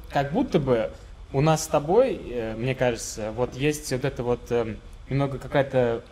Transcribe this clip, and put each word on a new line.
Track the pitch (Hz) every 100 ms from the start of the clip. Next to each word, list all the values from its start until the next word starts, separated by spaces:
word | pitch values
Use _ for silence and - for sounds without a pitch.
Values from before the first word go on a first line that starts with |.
| -
как | 147 139
будто | 196 254 175
бы | 131 117 - - - - -
у | 135
нас | 156 156
с | -
тобой, | 147 147 208 262 - -
э, | 120 113 110
мне | 127 127
кажется, | 127 113 - - 107
вот | 110 123 127
есть | 147 147 -
вот | 127
это | 135 135
вот, | 120 120 -
э, | 120 110 104 - - -
немного | 135 139 127
какая-то | 127 147 135 131 120 117 -